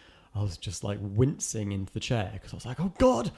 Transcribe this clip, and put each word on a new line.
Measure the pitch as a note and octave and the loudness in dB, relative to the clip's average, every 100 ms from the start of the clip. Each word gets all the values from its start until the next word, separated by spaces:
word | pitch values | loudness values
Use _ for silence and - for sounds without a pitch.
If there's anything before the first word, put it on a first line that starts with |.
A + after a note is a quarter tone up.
| - - - | -20 -20 -8
I | G2+ | -2
was | G2+ - | -2 -2
just, | G2+ F2 G#2 | -8 -4 -4
like, | G#2 | -2
wincing | G2+ G2+ C3 - - A2 G2+ | -2 4 4 2 -4 -4 -2
into | G2 F#2+ | -2 -4
the | A2 | -6
chair | - A#2+ G2 G2+ | -2 0 0 -6
'cause | - | -10
I | E2 | -10
was | A#2 | -8
like, | B2+ | -2
"Oh, | F#3 - | -2 6
God!" | B3+ A#3+ G#3+ | 6 6 0